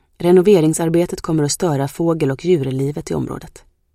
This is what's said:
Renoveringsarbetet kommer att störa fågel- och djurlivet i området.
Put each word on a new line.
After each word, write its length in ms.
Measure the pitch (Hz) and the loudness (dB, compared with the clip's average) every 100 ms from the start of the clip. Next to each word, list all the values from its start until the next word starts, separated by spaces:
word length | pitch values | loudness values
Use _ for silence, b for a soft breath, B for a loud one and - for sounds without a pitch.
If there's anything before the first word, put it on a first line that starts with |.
| _ - | _ -4
Renoveringsarbetet 1000 | 175 185 185 185 156 156 165 170 180 190 | 4 4 6 4 4 0 0 0 -2 -6
kommer 220 | - 160 | -4 -2
att 100 | 143 | -2
störa 360 | - 175 139 139 | -2 -2 -2 -4
fågel- 420 | - 165 160 139 | -2 -2 0 -2
och 140 | 131 | -2
djurlivet 680 | 170 170 135 131 139 160 - | 0 0 0 -4 -4 -6 -8
i 40 | |
området. 500 | 151 123 - - - _ _ _ | -6 -6 -10 -16 -20 _ _ _